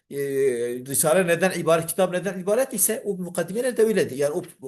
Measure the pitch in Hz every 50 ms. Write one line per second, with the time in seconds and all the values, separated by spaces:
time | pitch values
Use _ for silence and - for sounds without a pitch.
0 | _ _ 135 143 139 139 135 135 139 131 120 117 120 120 120 127 127 135 135 -
1 | - 151 165 190 185 170 170 165 185 185 165 175 151 156 165 165 160 - - 196
2 | 185 180 180 180 170 202 180 190 170 196 214 247 269 262 254 190 - - 220 -
3 | - 202 196 180 180 170 - 180 165 180 190 240 262 254 214 226 220 226 202 185
4 | 139 113 127 139 143 147 156 180 165 - - _ 131